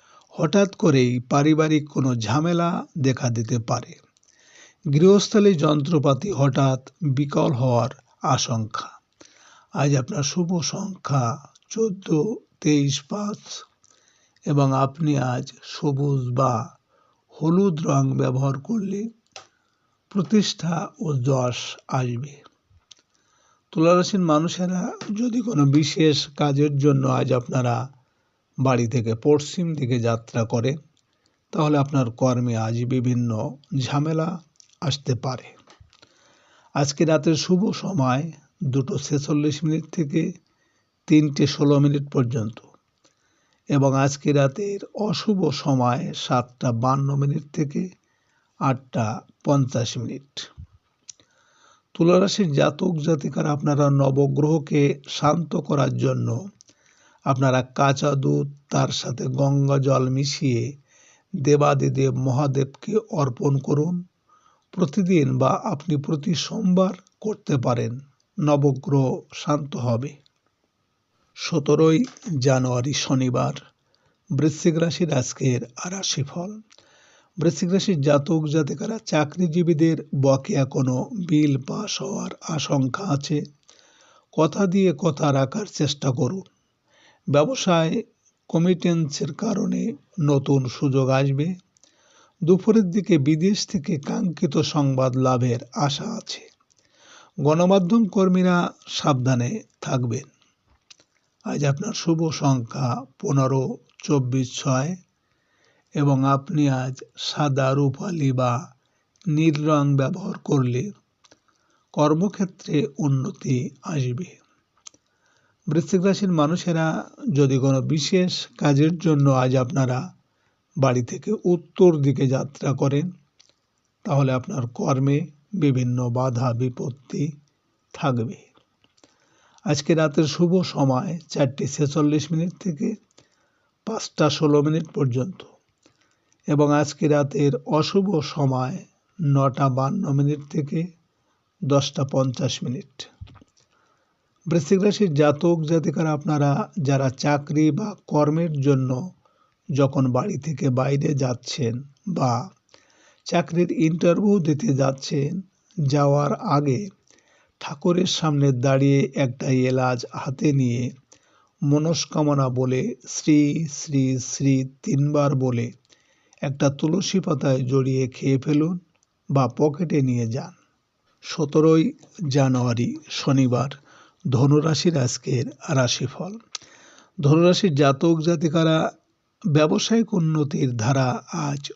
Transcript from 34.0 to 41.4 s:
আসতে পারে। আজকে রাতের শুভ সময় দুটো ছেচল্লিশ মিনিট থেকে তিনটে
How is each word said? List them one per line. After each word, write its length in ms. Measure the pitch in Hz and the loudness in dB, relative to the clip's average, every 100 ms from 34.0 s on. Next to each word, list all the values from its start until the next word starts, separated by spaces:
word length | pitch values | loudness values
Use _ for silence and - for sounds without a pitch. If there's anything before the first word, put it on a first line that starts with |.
| 151 160 160 175 - _ _ - | -2 -2 -2 -6 -12 _ _ -10
আসতে 320 | 156 - - 120 | -6 -4 -4 -4
পারে। 320 | 135 127 - - _ _ _ _ _ _ _ _ _ _ _ 139 | -4 -8 -12 -20 _ _ _ _ _ _ _ _ _ _ _ -4
আজকে 260 | 143 - 160 | -2 0 2
রাতের 300 | 156 156 160 | 2 2 0
শুভ 260 | - 180 208 | 2 0 0
সময় 520 | - - 190 127 127 165 - _ - | -2 -6 -2 0 0 -4 -10 _ -8
দুটো 300 | 143 135 135 - | -4 -2 -2 -4
ছেচল্লিশ 600 | - 143 143 151 147 147 | -4 -4 -2 0 0 -2
মিনিট 220 | 160 160 156 | -2 -4 -4
থেকে 300 | - 147 160 175 175 _ _ _ _ _ _ - | -6 -4 -2 -4 -6 _ _ _ _ _ _ 2
তিনটে 360 | 156 151 143 | 4 4 2